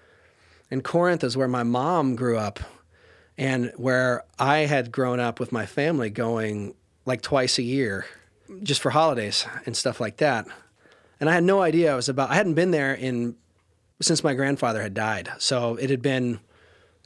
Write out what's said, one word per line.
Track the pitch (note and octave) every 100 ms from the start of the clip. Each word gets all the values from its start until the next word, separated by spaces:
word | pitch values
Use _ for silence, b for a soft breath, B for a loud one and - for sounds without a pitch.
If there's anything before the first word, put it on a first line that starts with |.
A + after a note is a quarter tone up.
| b b b b b b b
And | C3
Corinth | - E3+ F3 E3+
is | B2+ B2
where | B2+
my | B2
mom | A#2 A#2+ D3 F3 C#3 A#2+
grew | B2 A2+
up | G#2 - - B B b b b b -
and | C3+ C3 A#2+ -
where | B2+ B2+ B2+ A#2+ - -
I | C3+ D3+
had | D3 C#3+ A#2
grown | C3+ B2+ B2
up | A#2+ A2+
with | A#2+
my | A#2 G2+
family | - D3 D#3 A2
going, | A2 A#2 A2+ A2 G#2 G2+ - _ _ -
like, | B2
twice | - C#3 B2+ -
a |
year | A#2+ C3+ A#2+ G2 - B B _ - F#3+
just | C#3 C#3
for | C#3
holidays | D3 D#3+ B2 G#2 - - - -
and | A2+
stuff | C3 -
like | A2 -
that. | D3+ A#2 - B B _ b b b b
And | D3
I |
had | E3+
no | F3 G3
idea | F3 E3 E3
I | C3
was | A#2+
about, | C3 B2+
I | D#3+
hadn't | G3
been | D#3 F#3
there | D#3+ C3+
in, | C3 B2+ B2 A#2+ A#2 _ _ _ _ _ _
since | - D#3
my | D#3
grandfather | C3 C3+ C#3+ B2 A2
had | G#2
died. | G2+ A2 G2+ - -
So | - B2+ A#2+ A#2
it | C3
had | C3+
been, | C#3 C3 B2 A2+ b b b b b b